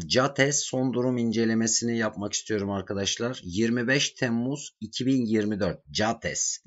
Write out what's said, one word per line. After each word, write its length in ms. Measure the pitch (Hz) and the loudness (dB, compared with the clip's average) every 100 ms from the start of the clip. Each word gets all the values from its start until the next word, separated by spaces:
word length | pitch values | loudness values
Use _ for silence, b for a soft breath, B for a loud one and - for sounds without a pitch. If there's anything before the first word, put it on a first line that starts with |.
| 80 | 0
CATES 560 | 117 135 135 139 143 | 2 2 2 2 2
son 280 | - 131 131 | -2 0 0
durum 260 | 120 127 123 | 2 0 2
incelemesini 800 | 117 110 113 113 113 - 117 117 | 2 2 2 2 2 2 0 0
yapmak 340 | 110 95 101 | -2 -2 -6
istiyorum 380 | - - 107 101 | -6 -2 -2 0
arkadaşlar. 680 | 98 92 98 98 - 117 127 | -2 -4 -2 -2 -2 -4 -4
Yirmi 460 | 92 90 113 123 117 | -6 0 2 2 2
beş 220 | 139 - | 2 0
Temmuz 680 | - 127 117 123 143 - - | -2 0 0 -2 -4 -8 -14
iki 260 | 107 - 127 | -10 -2 2
bin 200 | 135 113 | 2 4
yirmi 340 | 110 104 101 | 2 2 0
dört. 180 | 95 80 - | -2 -2 -6
CATES. 680 | 76 110 110 82 69 - - | -2 0 0 -4 -2 -2 -4